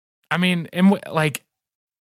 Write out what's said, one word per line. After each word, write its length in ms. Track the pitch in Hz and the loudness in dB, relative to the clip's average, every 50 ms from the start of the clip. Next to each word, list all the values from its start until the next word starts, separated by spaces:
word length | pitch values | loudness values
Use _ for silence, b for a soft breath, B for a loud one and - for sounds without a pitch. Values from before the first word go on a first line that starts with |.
| _ _ _ _ _ _ | _ _ _ _ _ _
I 80 | 151 170 | -2 0
mean, 300 | 180 180 180 170 160 - | 0 0 0 -2 -6 -6
and 180 | - 175 185 196 | -2 2 4 4
w-, 220 | 196 - - 71 - | 4 2 -2 -4 -2
like, 300 | 160 156 151 127 - - _ _ _ _ _ _ _ _ _ _ _ | 0 0 0 -2 -6 -12 _ _ _ _ _ _ _ _ _ _ _